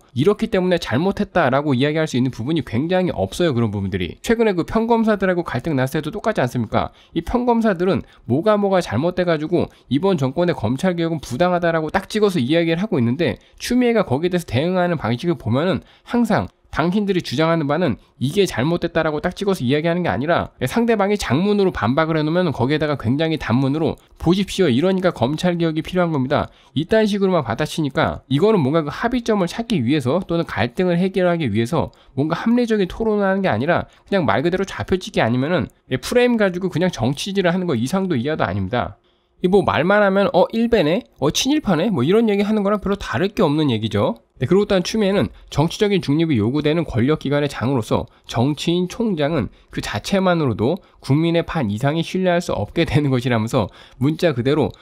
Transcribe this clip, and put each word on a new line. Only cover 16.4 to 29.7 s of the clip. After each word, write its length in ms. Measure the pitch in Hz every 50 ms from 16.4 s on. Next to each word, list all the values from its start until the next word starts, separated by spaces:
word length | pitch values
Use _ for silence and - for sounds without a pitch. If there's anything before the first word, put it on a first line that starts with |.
| 95 - _ _ _ -
당신들이 520 | - - 151 175 180 220 208 190 196 175
주장하는 440 | - - 123 135 160 165 165 165 147
바는 300 | 139 143 165 185 147 98 - _ _ _ -
이게 260 | 120 139 151 202 190
잘못됐다라고 760 | 175 - - 123 160 170 170 - 165 - 170 160 160 151 147
딱 140 | - - -
찍어서 300 | - 196 202 190 175 131
이야기하는 380 | 120 139 151 151 170 170 180
게 80 | 175 147
아니라, 400 | 92 101 135 165 170 127 90 - _ - -
상대방이 520 | 127 - 233 240 233 226 208 190 202 208
장문으로 560 | 202 - - 117 151 190 208 208 202 196 185
반박을 460 | 139 - - 110 131 160 160 156 165 156
해놓으면 340 | 151 151 165 180 185 165
거기에다가 440 | 127 - 117 131 151 151 156 151 147
굉장히 420 | 135 - - 131 143 160 160 160 -
단문으로 580 | - - 107 127 139 135 139 160 165 120 - - _ _ - -
"보십시오. 500 | - 160 180 196 196 - - - 185 151
이러니까 420 | 117 127 160 190 190 185 185 175
검찰 460 | 160 - - 127 156 151 - 180 175
개혁이 240 | 170 170 165 156 156
필요한 320 | 151 - 180 185 175 170
겁니다." 380 | 160 139 127 131 147 123 92 - - _ _ _ -
이딴 320 | 131 160 - 220 220 220
식으로만 360 | 208 208 202 196 190 185 165
받아치니까 800 | 131 113 104 127 156 151 - - 156 139 - 165 143 101 78 - - -
이거는 320 | 131 143 180 214 226 185
뭔가 220 | 139 127 156 165
그 80 | 151 143
합의점을 540 | 135 - - 233 262 247 233 - 214 208 175
찾기 400 | 165 - - 233 -